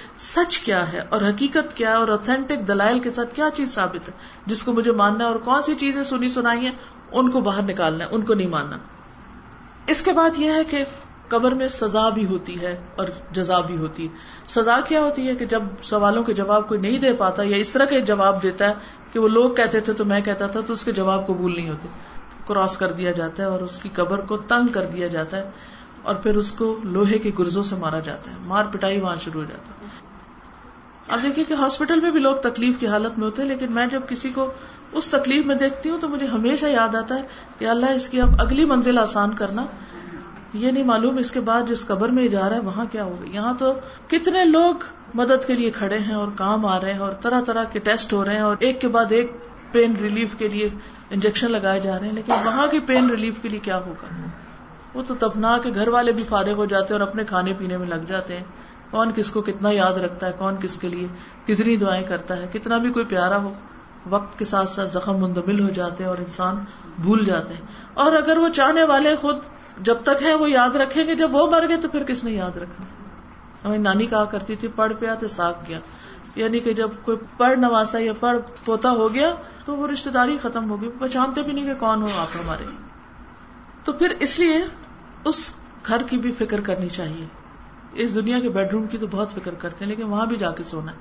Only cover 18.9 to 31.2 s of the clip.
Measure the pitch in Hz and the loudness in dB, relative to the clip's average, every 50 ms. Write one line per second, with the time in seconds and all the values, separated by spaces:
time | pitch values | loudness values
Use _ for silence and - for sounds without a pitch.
18.9 | - - - - - 226 220 214 220 233 247 254 247 - 226 214 220 220 214 220 | -20 -20 -12 -4 0 2 4 6 6 6 6 6 6 4 2 4 2 0 0 0
19.9 | 214 220 214 202 196 202 202 208 202 196 202 196 202 220 - 226 233 202 - 240 | -2 0 0 2 2 0 0 0 -2 -2 -2 -4 -2 -4 -4 -4 -4 -4 -2 -2
20.9 | 214 190 196 190 190 190 190 196 185 175 180 180 175 170 165 165 151 151 170 165 | -2 0 0 2 0 0 0 -2 -2 0 0 -2 -2 -2 -4 -6 -6 -8 -10 -14
21.9 | - - - - - - - - - - - - 208 202 190 185 - - 190 180 | -14 -14 -16 -14 -14 -14 -14 -14 -16 -12 -6 -2 0 2 2 0 0 -2 -2 -2
22.9 | 175 175 185 180 175 170 165 160 165 - 196 190 185 185 180 175 175 - - - | -2 -2 -2 -2 -2 -2 -4 -4 -4 -4 -4 -2 -2 -4 -4 -6 -10 -10 -12 -8
23.9 | - - 175 175 196 196 196 - - - - - 240 240 247 233 233 202 180 160 | -2 -2 0 0 0 -4 -2 -4 -6 -4 -2 0 2 2 2 2 2 0 -2 -4
24.9 | 165 180 175 175 170 160 160 160 190 196 196 196 - - - - - - - - | -4 -4 -4 -4 -2 -4 -6 -4 -6 -8 -8 -8 -12 -18 -20 -20 -20 -20 -20 -20
25.9 | - - - - 196 190 - 220 202 208 208 214 - - 226 220 220 220 220 190 | -18 -10 -4 -4 -4 0 2 2 2 2 2 0 -2 -2 -2 -2 -2 -2 -4 -2
26.9 | 175 190 208 202 220 214 214 208 - - 180 175 170 202 202 196 196 185 170 156 | 2 2 4 4 4 2 0 0 0 0 0 0 0 -2 -2 -2 -4 -4 -4 -4
27.9 | 156 160 156 151 123 - - - - - 185 175 190 208 214 208 202 190 190 190 | -4 -4 -6 -6 -10 -10 -12 -16 -16 -12 -8 -2 0 0 0 0 -2 -2 -2 0
28.9 | 196 202 190 185 170 160 - 170 156 156 151 151 - - - - - - - - | 0 0 -2 -2 -4 -4 -6 -8 -8 -8 -8 -8 -10 -14 -16 -18 -18 -18 -18 -18
29.9 | - - - - - - - - - - - - - - - - - - - - | -18 -18 -20 -20 -20 -20 -20 -20 -20 -20 -20 -20 -20 -20 -20 -20 -20 -20 -20 -20
30.9 | - - - - 233 233 | -20 -16 -8 -4 -4 0